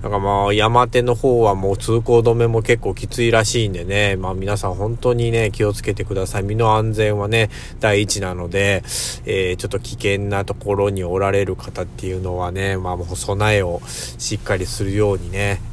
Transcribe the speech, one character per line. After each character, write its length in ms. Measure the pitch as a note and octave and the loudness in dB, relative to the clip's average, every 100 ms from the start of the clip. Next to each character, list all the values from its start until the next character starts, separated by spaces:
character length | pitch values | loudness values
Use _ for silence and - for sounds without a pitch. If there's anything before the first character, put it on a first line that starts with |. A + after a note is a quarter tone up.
な 60 | G#2+ | -2
ん 20 | |
か 80 | G#2 | 0
ま 280 | G2 G2+ G2+ | 2 2 4
あ、 60 | |
山 360 | G#2 G#2+ A#2 B2 | 4 6 4 4
手 120 | B2 | 2
の 140 | B2 A#2 | 2 2
方 260 | C3+ A#2+ | 4 4
は 140 | A2 G2 | 4 4
も 160 | F#2+ | 0
う 60 | G2 | -2
通 240 | - A2+ | 0 0
行 180 | A2+ A#2+ | 4 6
止 160 | A#2 A#2 | 6 4
め 100 | A#2 | 2
も 160 | A2+ | 2
結 220 | G#2+ A#2 | 2 0
構 100 | G2+ | 0
き 140 | F2+ A2 | -4 -6
つ 160 | - | 0
い 80 | A#2 | 4
ら 140 | A2+ A2 | 4 2
し 200 | A#2+ G#2+ | 0 -2
い 40 | |
ん 40 | |
で 120 | F2+ F2 | -4 -2
ね。 320 | G2+ G#2 F#2+ | 0 2 0
ま 140 | F#2 | -4
あ、 20 | |
皆 240 | F#2 F#2+ G#2 | -4 -2 -2
さ 100 | G2+ | -2
ん 80 | F2+ | -4
本 220 | G#2 A#2 | -4 0
当 160 | B2 | 0
に 180 | A#2+ A#2 | 2 2
ね、 180 | A2+ G#2+ | 2 0
気 120 | - | 0
を 80 | G#2 | 0
つ 100 | G2+ | 0
け 120 | - | -4
て 100 | G2+ | -4
く 100 | F#2 | -4
だ 140 | F#2+ F#2+ | -4 -2
さ 140 | G#2 | -4
い。 20 | |
身 120 | G2 A2 | -2 2
の 200 | A2+ G#2+ | 4 4
安 160 | A2+ | 2
全 260 | G#2+ G#2+ G#2 | 2 0 0
は 120 | G2+ | 0
ね、 200 | A2+ G#2+ - - - | 2 0 -2 -14 -2
第 220 | A2 G2+ | 2 2
一 180 | G#2 - | 2 -2
な 160 | F#2+ F2+ | -4 -6
の 140 | F2 | -4
で、 340 | G2 G2 G2 - - - - - | 0 2 0 -2 -6 -4 -8 -4
え 280 | G2 F#2 | -2 0
ー、 20 | F#2 | -2
ち 100 | G2 | -4
ょ 20 | |
っ 20 | |
と 100 | G2 | -6
危 120 | - | -6
険 320 | - G#2 G2 | -4 0 0
な 200 | G2+ G2 | 0 -2
と 120 | G2 G2 | -2 -6
こ 200 | G2+ G2+ | -2 0
ろ 140 | G2+ | 2
に 160 | G2 F2 | 0 -2
お 120 | F#2 | 0
ら 120 | G2 | 2
れ 140 | G2 G2 | 2 0
る 100 | F#2 | -4
方 280 | - - | -6 -8
っ 20 | F2 | -8
て 200 | - F#2+ | -8 -6
い 80 | |
う 80 | F#2 | -4
の 160 | F#2 F2+ | -4 -4
は 140 | F2 | -4
ね、 260 | F2+ G2 F#2+ | -4 -2 -2
ま 140 | F2+ | -4
あ、 60 | F2+ | -4
も 100 | E2+ | -6
う 60 | F#2 | -6
備 400 | - G2+ G#2+ G#2 | -4 0 2 2
え 80 | |
を 180 | F#2 E2+ - - - - | 2 -4 -6 -10 -10 -8
し 180 | - G#2+ | -6 -6
っ 40 | |
か 180 | - F#2+ | -2 -2
り 80 | F2+ | -2
す 180 | - | -4
る 100 | G2 | -2
よ 200 | G2 G#2 | 2 2
う 40 | F#2+ | 0
に 140 | E2+ | -4
ね 300 | F2+ G2+ G2 - | -4 -2 -2 -6